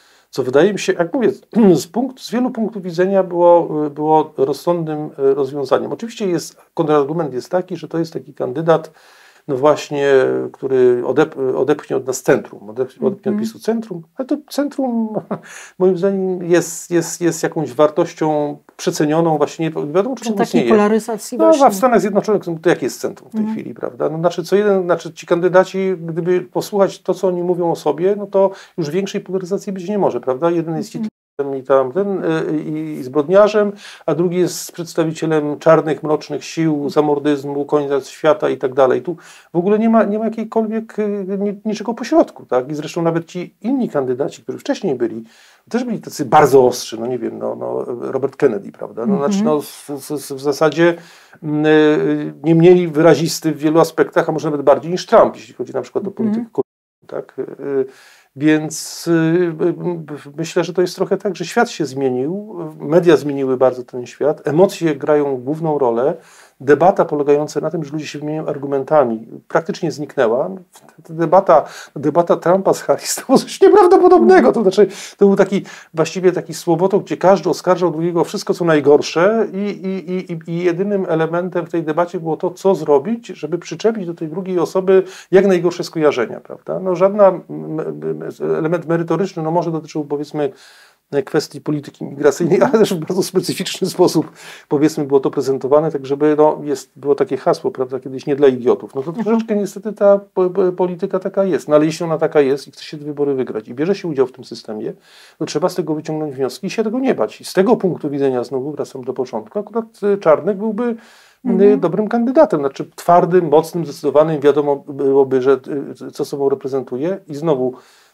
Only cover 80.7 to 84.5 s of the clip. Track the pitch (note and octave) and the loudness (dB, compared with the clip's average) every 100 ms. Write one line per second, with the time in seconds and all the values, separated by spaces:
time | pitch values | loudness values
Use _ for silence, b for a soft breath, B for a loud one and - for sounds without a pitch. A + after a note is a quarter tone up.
80.7 | E3+ G3+ G3+ F3 D#3+ D#3+ E3+ F3+ F3 E3 | 0 -2 -2 0 0 0 -2 -4 -4 -4
81.7 | F3 D#3 D#3 F3 F#3 E3 - F#3 F3 F#3+ | -4 -2 -2 -2 -4 -6 -4 -4 -2 0
82.7 | F#3 D3+ C#3+ D3 A#3 - F3+ D3+ E3+ - | 0 4 2 2 -6 -8 -12 -8 -8 -8
83.7 | D#3+ G#3+ A3+ E3+ E3 D#3+ E3 F#3 | -2 -2 -2 -6 -8 -8 -8 -4